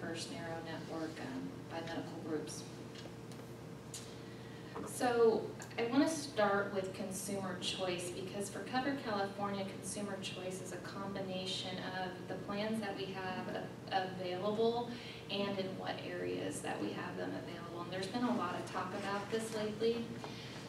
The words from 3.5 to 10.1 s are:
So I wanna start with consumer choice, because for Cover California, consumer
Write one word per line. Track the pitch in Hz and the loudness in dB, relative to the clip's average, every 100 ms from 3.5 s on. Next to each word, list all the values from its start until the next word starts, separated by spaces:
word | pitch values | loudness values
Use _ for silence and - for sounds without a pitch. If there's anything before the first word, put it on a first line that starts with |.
| - - - - - - - - - - - - - - | -10 -10 -10 -10 -10 -8 -10 -10 -10 -10 -10 -8 -6 -6
So | - 254 233 226 - - - - - | 2 4 10 10 8 4 -4 -6 0
I | 233 | 4
wanna | 269 320 | 8 8
start | 320 - - 202 196 - | 6 0 4 6 6 4
with | 202 190 | 2 0
consumer | - 202 185 - 196 190 180 | -2 -4 -2 -2 0 0 -2
choice, | - - 185 175 175 | 0 0 2 2 0
because | 190 190 202 196 | -2 -4 -2 -2
for | 208 | -4
Cover | 202 254 269 269 233 | 0 2 2 2 2
California, | 202 196 - 202 202 196 | 2 2 0 0 0 -2
consumer | 190 - 208 202 | -4 -4 -2 -2